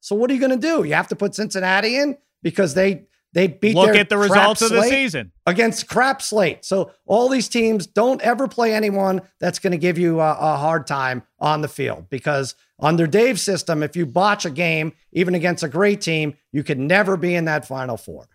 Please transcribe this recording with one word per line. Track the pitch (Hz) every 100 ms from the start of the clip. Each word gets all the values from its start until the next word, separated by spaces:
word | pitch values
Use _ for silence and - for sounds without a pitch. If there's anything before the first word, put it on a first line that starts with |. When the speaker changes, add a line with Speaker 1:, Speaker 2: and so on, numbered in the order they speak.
Speaker 1:
So | - 208
what | 240
are |
you | 269
gonna | 262 262
do? | 294 320
You | 160
have | 151 190
to | -
put | 202 -
Cincinnati | 208 196 185 190 214 247
in | 285 277 _ _
because | 175 165 190
they, | 143 190 180 - _ _
they | 165 185
beat | - 208 208
Speaker 2:
Look | 196
Speaker 1:
their | 208
Speaker 2:
at | 208
the | 208
results | 202 196 202 214
Speaker 1:
crap | 226
Speaker 2:
of | 226
the |
Speaker 1:
slate | 233
Speaker 2:
season. | 269 269 156 98 _ -
Speaker 1:
against | 180 226 - -
crap | - 262 269
slate. | - 214 180 - -
So | 190 160 _ -
all | 202 247
these | 269 -
teams, | 233 226 220 165
don't | - 240 262
ever | 214 240 262
play | - 233
anyone | 214 214 196 190 185 185 _
that's | 170 175
gonna | 190 175
give | 175 170
you | 175 165
a, | 156
a | 151 156 143
hard | 151 165 139
time | 139 131 127 - _
on | 151 151
the | 151
field, | - 131 104 87
because | 135 - 143 135 - _ _
under | 143 165 165
Dave's | 190 240 214
system, | - 185 - 156
if | 151 175
you | 160
botch | 120 202 202 185
a |
game, | 135 170 160 160 - _
even | - 180 180
against | 170 170
a | 160
great | 135 202 202
team, | 185 160 151 143 _
you | 143
can | 143 139 139
never | 185 202 196
be | 180 175
in | 160
that | 151 -
Final | 131 131 113
Four. | - 76 -